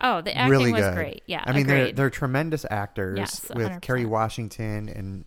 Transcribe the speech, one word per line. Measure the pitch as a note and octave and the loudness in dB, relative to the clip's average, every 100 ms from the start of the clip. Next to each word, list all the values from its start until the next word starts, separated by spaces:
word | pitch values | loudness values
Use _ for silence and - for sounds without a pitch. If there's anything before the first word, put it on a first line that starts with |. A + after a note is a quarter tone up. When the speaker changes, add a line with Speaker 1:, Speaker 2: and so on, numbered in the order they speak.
Speaker 1:
Oh, | B3+ F#3 | 0 0
the | E3 - | -2 2
acting | C3+ | 6
Speaker 2:
really | C3+ A#2+ | 6 6
Speaker 1:
was | A3 | 4
Speaker 2:
good. | G2 F2+ | 2 0
Speaker 1:
great. | D3+ - - | -4 -8 -8
Yeah, | D#3+ - | -6 0
Speaker 2:
I | |
mean, | C#3 C3+ | 2 4
they're, | C#3 | 4
Speaker 1:
agreed. | B2+ C3+ | 4 2
Speaker 2:
they're | C3+ | 0
tremendous | - C3+ C3+ D#3+ D#3 - | 0 -2 0 0 -2 -2
actors | G#2 G2+ - F#2+ G2 | -4 -4 -4 -4 -2
Speaker 1:
Yes, | - - - | -4 -6 -6
Speaker 2:
with | A#2+ G#2+ F2+ | -4 -4 -4
Kerry | - B2+ | -4 -2
Speaker 1:
hundred | A2+ | 0
percent. | |
Speaker 2:
Washington | A2 A2 - A2 - A2 G#2 G#2+ | 0 0 -2 -8 -6 -4 -4 -6
and | G#2+ G2 G2 | -8 -8 -8